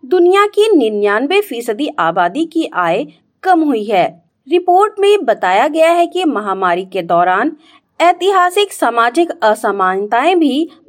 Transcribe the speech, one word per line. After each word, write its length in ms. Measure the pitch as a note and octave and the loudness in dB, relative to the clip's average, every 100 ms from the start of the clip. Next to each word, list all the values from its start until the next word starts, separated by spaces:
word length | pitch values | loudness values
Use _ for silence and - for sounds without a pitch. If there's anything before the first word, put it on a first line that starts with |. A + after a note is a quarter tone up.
दुनिया 420 | B3+ F4+ F4 G4 G#4 | -2 2 4 4 2
की 300 | G#4 A4+ F4 | 0 2 2
निन्यानवे 640 | A3 G#3 G3+ G#3 C#4+ G4 | 0 0 0 0 0 0
फीसदी 480 | G#4 A#3 A#3+ G#3+ D4 - | -2 -8 -6 -6 -6 -2
आबादी 460 | E3 F3+ F3 C4 | -2 0 -2 -2
की 260 | E4 E4 D4+ | -4 -4 -4
आय 320 | F3 E3+ F#3+ C#4+ _ _ _ | -4 -2 -2 -4 _ _ _
कम 180 | F#4 E4+ | 0 0
हुई 240 | D4+ A3+ | 0 -2
है। 400 | G#3 F#3+ D#3 - _ _ C4 | 0 0 0 -4 _ _ -4
रिपोर्ट 440 | F4 F4+ F4+ G#4 G#4 | -2 2 2 2 0
में 260 | G4+ G#4 | 2 2
बताया 440 | B3+ F#3+ F#3 G3 D4+ | 0 0 0 2 0
गया 220 | D#4+ E4 | 2 2
है 160 | F4 E4+ | 2 0
कि 180 | F4+ | -2
महामारी 600 | E4+ C#4+ G#3 F#3+ F#3 F3 | -2 -2 -4 -2 -2 -2
के 180 | F#3+ F#3+ | -4 -8
दौरान 540 | E3+ E3+ F3+ F#3+ C#4+ - _ _ _ - | -2 0 2 0 -2 -6 _ _ _ 0
ऐतिहासिक 720 | E4+ F4 F#4 F#4+ F4+ F#4+ G4 | 0 2 0 2 0 0 -2
सामाजिक 580 | - B3+ A#3 A#3+ A#3+ E4+ - | -2 -2 0 0 0 -2 0
असमानताएं 960 | A3 G#3+ G#3+ G3 F#3 F#3+ G#3 A#3 D#4 F#4 | 0 0 -2 -2 -2 -2 -2 0 2 2
भी 320 | D4 C4 E4 - | 0 0 -4 -10